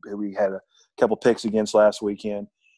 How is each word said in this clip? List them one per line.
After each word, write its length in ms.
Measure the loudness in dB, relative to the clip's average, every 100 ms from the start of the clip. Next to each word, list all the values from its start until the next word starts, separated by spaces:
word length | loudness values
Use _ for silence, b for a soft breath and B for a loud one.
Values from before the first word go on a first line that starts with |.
| -12
who 100 | -10
we 180 | -8
had 180 | -2 -2
a 100 | -4 -14 _ _ -2
couple 200 | 0 2
picks 260 | 2 0
against 300 | 0 -2 2
last 280 | 4 4 2
weekend. 460 | -4 -6 -6 -8 -10 _ _